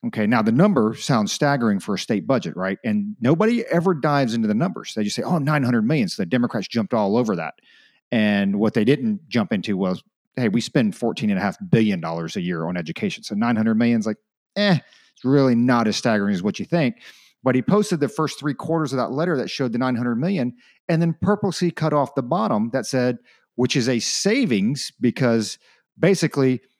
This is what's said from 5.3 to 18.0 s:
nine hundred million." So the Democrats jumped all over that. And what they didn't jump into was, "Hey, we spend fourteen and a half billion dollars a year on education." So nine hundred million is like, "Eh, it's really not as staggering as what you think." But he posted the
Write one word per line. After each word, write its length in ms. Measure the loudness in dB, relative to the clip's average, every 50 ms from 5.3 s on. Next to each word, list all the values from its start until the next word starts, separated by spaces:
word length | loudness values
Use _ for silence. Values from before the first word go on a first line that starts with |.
| -2 0
nine 260 | 0 0 0 0 2
hundred 180 | 2 2 2
million." 260 | 2 2 2 0 0 -2
So 140 | -4 -6
the 40 | -4
Democrats 420 | -2 0 0 0 0 -2 -6 -6 -4
jumped 260 | -4 -4 -2 0 0
all 220 | 0 2 2 2
over 180 | 2 2 0 -2
that. 180 | -2 -4 -8 -10 _ _ _ _ _ _ _ _ _ _ -2
And 480 | 0 2 2 2 2 2 2 0 0 0
what 140 | 0 0 2
they 100 | 2 2
didn't 440 | 2 2 2 0 -2 -2 -4 -6 -4
jump 240 | -2 -2 0 0
into 240 | -2 -4 -2 -4 -4
was, 260 | -2 -2 -2 -4 -6 -8 _ _ _ _ _ _
"Hey, 120 | -4 -2 0
we 120 | 0 -2
spend 340 | -2 0 0 2 2 0 0
fourteen 340 | -2 -4 -4 -2 -2 0 0
and 120 | 0 0
a 20 |
half 160 | 0 -2 -4 -6 -2 2
billion 300 | 2 4 4 2 0 -2
dollars 360 | -4 -6 -6 -6 -6 -6 -6
a 40 | -6
year 260 | -4 -4 -4 -4 -4
on 100 | -4 -4
education." 480 | -6 -6 -8 -6 -6 -6 -6 -6 -8 -10
So 100 | -6 -4
nine 220 | -2 0 0 0
hundred 180 | 2 0 0 2
million 240 | 2 2 2 2 0
is 80 | 0
like, 120 | -4 -6 -8 _ _ _ _ _ _ -2
"Eh, 240 | 0 2 2 2 2 -2 _ _ _ _ _ _
it's 100 | _ 0
really 320 | 2 4 4 4 4 4
not 320 | 4 4 4 4 2 2 0
as 80 | 0
staggering 380 | 0 0 0 0 2 2 0 0
as 80 | 0
what 180 | -2 -2 -2 -4
you 40 | -4
think." 380 | -2 0 0 0 0 -2 -6 -12 -20 -20 -20 _ _ _ _
But 140 | 0 0 0
he 60 | 2
posted 360 | 2 2 2 2 2 2 0
the 100 | 0